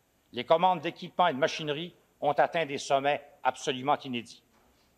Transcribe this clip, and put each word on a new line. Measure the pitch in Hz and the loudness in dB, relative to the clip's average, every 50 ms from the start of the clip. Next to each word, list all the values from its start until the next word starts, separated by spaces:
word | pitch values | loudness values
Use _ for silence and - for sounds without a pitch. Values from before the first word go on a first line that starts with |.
| _ _ _ _ _ _ | _ _ _ _ _ _
les | - 120 117 | -8 -4 0
commandes | - 165 165 185 185 185 165 | 2 4 4 4 4 2 2
d'équipements | 139 170 165 - 185 165 - - 180 | -2 -8 -8 -8 -12 -6 0 2 2
et | 175 139 | 2 2
de | |
machinerie | 127 156 147 - - 160 147 143 151 175 175 - _ _ _ _ - | 2 0 0 -2 -2 -6 -6 -6 -6 -8 -12 -14 _ _ _ _ -4
ont | - 147 | -2 0
atteint | 139 - 147 - - 170 160 | 2 4 2 2 2 -2 -2
des | 139 139 | -2 -4
sommets | 120 - - 143 135 135 143 147 - - - _ _ - | -6 -2 0 2 2 2 2 0 -2 -4 -12 _ _ -2
absolument | 131 - - - 156 131 127 127 143 143 - | -2 -2 -2 -4 -6 -4 -2 0 -2 -2 -2
inédits. | - 139 123 120 107 - - - _ _ _ _ _ _ _ _ _ _ _ | -2 -6 -6 -8 -8 -10 -16 -20 _ _ _ _ _ _ _ _ _ _ _